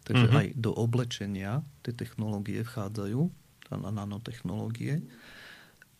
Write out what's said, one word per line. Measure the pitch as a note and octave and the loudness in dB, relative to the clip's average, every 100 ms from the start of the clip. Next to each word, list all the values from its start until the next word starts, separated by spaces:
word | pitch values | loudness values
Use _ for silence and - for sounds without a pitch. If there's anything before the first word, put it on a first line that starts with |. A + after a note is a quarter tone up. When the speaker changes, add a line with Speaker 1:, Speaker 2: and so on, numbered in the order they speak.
Speaker 1:
takže | - B2+ A#2 | 2 6 8
Speaker 2:
Mhm. | C#3 | 8
Speaker 1:
aj | - - | 4 2
do | A2+ | 0
oblečenia | - A#2 B2 A#2+ - G2+ G2 F#2+ B2+ D#3+ - | 2 2 2 0 -4 -4 -4 -2 -2 -4 -10
tie | - | -8
technológie | A#2+ A2+ - G#2+ G2+ G#2 G2+ | -6 -6 -4 -2 -2 -2 -4
vchádzajú, | A2+ A2 G2 A2 G2 A#2+ F3 - - - | -4 -4 -4 -4 -2 2 0 -2 -20 -20
tá | - G2+ | -10 -6
na-, | F#2+ | -4
nanotechnológie. | G#2+ G2+ G2+ A#2 A2+ - G#2 G#2+ A#2 B2 D3 - - - - - - - - - _ | -6 -6 -6 -8 -8 -6 -4 -4 -4 -2 -4 -4 -14 -20 -20 -20 -20 -20 -20 -20 _